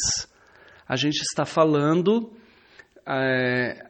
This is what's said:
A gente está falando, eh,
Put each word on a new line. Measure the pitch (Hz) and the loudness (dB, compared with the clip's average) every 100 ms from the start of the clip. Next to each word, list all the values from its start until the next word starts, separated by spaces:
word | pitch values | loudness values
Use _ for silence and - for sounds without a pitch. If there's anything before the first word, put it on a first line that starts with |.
| - - - _ _ - - - - | -6 -6 -10 _ _ -20 -20 -18 -6
A | 131 | -2
gente | 147 147 | 0 -2
está | - - 143 | -4 -4 -2
falando, | - 160 147 147 170 175 226 226 - - _ _ - - - - | 2 4 4 2 2 2 2 -2 -12 -20 _ _ -20 -20 -16 -6
eh, | 135 131 127 127 123 120 - | -2 0 0 0 0 -2 -6